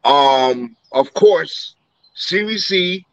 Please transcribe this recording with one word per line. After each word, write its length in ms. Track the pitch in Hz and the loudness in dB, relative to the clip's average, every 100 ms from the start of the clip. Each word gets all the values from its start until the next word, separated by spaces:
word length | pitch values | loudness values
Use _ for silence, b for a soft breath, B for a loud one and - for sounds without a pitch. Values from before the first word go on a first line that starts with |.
Um, 720 | 120 143 139 135 131 123 120 _ _ | 2 4 4 4 2 -2 -8 _ _
of 200 | 131 135 | -4 -2
course, 600 | - 208 180 - - - _ _ _ _ | 2 4 4 -2 -12 -18 _ _ _ _
C 280 | - - 185 | -14 -6 -4
V 160 | 208 220 | -4 -6
C 480 | - 190 180 185 180 | -4 -2 -2 -6 _